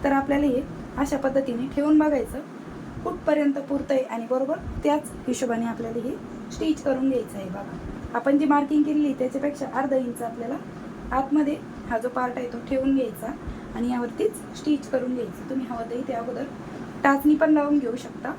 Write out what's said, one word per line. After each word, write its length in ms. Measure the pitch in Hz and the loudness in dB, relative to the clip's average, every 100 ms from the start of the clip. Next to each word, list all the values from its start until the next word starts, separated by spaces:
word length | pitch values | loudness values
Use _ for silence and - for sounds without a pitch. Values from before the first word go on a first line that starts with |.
तर 80 | 277 | 4
आपल्याला 340 | 269 277 285 294 | 2 2 2 4
हे 140 | 247 302 - - - | 2 -2 -10 -10 -2
अशा 200 | 277 277 | 0 0
पद्धतीने 580 | 269 269 269 233 269 | 2 2 0 -4 -2
ठेवून 240 | 285 302 302 | 0 6 6
बघायचं 420 | 302 285 220 262 - - - - - - | 6 4 0 -6 -10 -14 -14 -12 -12 -8
कुठपर्यंत 500 | 359 359 - 302 285 | -6 -2 2 4 4
पुरतंय 440 | 277 277 277 - 262 | 2 -2 -2 2 2
आणि 280 | 254 226 226 | 2 -4 -2
बरोबर 260 | 254 269 339 - - | 0 0 -2 -4 0
त्याच 260 | - 302 - - - | 2 2 0 -8 -4
हिशोबाने 360 | 240 247 226 | -2 0 0
आपल्याला 340 | 233 226 226 233 | -2 -4 -4 -4
हे 120 | 233 392 - - - | -4 -6 -10 -12 -10
स्टिच 300 | - 320 302 | -2 0 2
करून 280 | 285 262 269 | 2 2 2
घ्यायचं 280 | 247 220 202 | 2 -2 -8
आहे 100 | 190 | -8
बघा. 500 | 196 202 - - - - | -8 -8 -8 -8 -8 -4
आपण 280 | 240 277 285 | -2 2 4
जी 80 | 294 | 6
मार्किंग 360 | 294 285 302 | 4 4 4
केलेली 240 | 294 302 294 | 4 4 2
आहे, 80 | |
त्याच्यापेक्षा 520 | - 254 269 294 285 262 | 2 -2 0 -2 -2 -4
अर्धा 220 | 254 277 269 | -2 2 0
इंच 260 | 247 233 | 0 -4
आपल्याला 340 | 233 233 233 294 - - - - - | -8 -6 -6 -6 -8 -12 -12 -12 -2
आतमध्ये 440 | 262 269 294 285 302 - - - | -2 4 4 4 0 -6 -12 -4
हा 100 | 226 | -2
जो 100 | 247 | 0
पार्ट 280 | 254 247 247 | 0 -2 -2
आहे, 100 | 240 | -6
तो 120 | 233 - | -6 -2
ठेवून 260 | 269 269 | 0 4
घ्यायचा 380 | 269 226 - 226 - - - - | 2 2 -4 -8 -6 -8 -10 -8
आणि 160 | 226 240 | -2 0
यावरतीच 460 | 247 240 - 427 - - - | 0 -2 0 0 -2 -12 -4
स्टिच 320 | 302 285 - | 0 0 2
करून 260 | 262 254 | 0 0
घ्यायचं. 340 | 254 202 - - | -2 -4 -6 -4
तुम्ही 160 | 262 233 | -4 -4
हवं 240 | 233 226 | -6 -4
तर 60 | 240 | -4
इथे 160 | 269 | -2
अगोदर 320 | 233 233 - 277 - - - - - | -4 -4 -6 -6 -8 -12 -10 -10 2
टाचणी 300 | 277 277 294 | 4 6 6
पण 180 | 302 311 | 6 6
लावून 260 | 311 294 294 | 6 6 4
घेऊ 180 | 240 247 | 2 -4
शकता 340 | - - 247 | -8 -8 -8